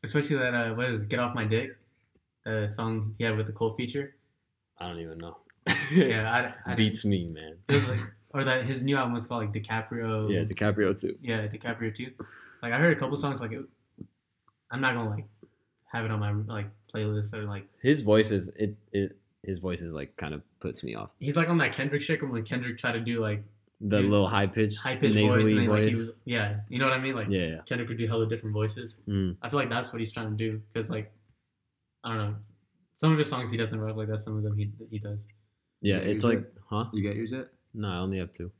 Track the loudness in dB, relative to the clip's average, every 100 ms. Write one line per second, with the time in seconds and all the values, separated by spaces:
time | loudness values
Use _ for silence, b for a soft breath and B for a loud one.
0 | 2 0 2 2 2 2 0 -2 -2 -2
1 | -2 0 0 0 0 0 0 -10 _ _
2 | _ _ _ _ -4 -2 -2 -2 -2 -2
3 | -2 -2 0 0 -2 0 -2 -2 -4 -4
4 | -6 _ _ _ _ _ _ _ -10 -8
5 | -10 -10 -14 -16 _ _ -2 -2 4 6
6 | 6 4 2 0 0 -6 -4 2 2 2
7 | 0 0 0 -8 -12 -16 2 4 4 -2
8 | -4 -14 _ -2 0 0 0 -2 0 2
9 | 2 -2 -4 -4 -2 -4 -4 -4 -4 -6
10 | -2 -2 0 0 0 0 0 4 2 2
11 | -2 -4 -4 -2 -2 -6 -8 -4 -4 -6
12 | -12 -12 B B B B -2 4 4 4
13 | 0 -2 -4 -4 -6 -8 -12 _ _ -20
14 | -20 _ _ _ _ _ _ -2 0 0
15 | -2 -4 -8 _ -20 _ _ _ _ -4
16 | -2 0 0 -2 -2 -6 -8 -12 _ -4
17 | -2 -2 -4 -6 -8 -8 -12 _ 2 4
18 | 6 6 6 2 -2 -2 -2 -4 _ -2
19 | -2 -4 _ _ -6 -4 -4 -4 -6 -8
20 | -10 -8 -8 -8 -10 _ -8 -8 -8 -10
21 | -10 _ -2 0 4 4 2 0 -2 -2
22 | 0 -2 0 -4 -4 -4 -4 -4 -4 -2
23 | -2 0 0 -2 -6 _ _ _ 2 4
24 | 6 6 4 4 2 2 2 2 -4 2
25 | 4 6 6 8 6 6 6 6 4 2
26 | -4 -8 -4 -2 0 -2 -4 0 2 2
27 | -2 -2 0 0 0 -4 -6 -4 -4 -4
28 | -2 0 0 -2 -4 -2 -2 -2 -12 -12
29 | -2 0 0 -2 -4 -2 0 -2 -4 -6
30 | -6 -6 -6 -2 -2 -4 -6 -6 -4 -6
31 | -6 _ _ _ _ _ _ _ _ _
32 | -6 -2 -2 -4 -10 _ _ _ _ 0
33 | 4 4 2 0 -2 -2 -2 -2 -4 -4
34 | -2 -4 -2 -2 -2 0 -2 -6 -10 -8
35 | -6 -8 -10 _ _ _ _ _ 2 2
36 | 2 2 4 2 -2 -14 -6 -4 -2 -2
37 | -2 -2 -6 -8 -10 _ _ -6 -4 -2
38 | -2 -2 -4 -8 -12 -12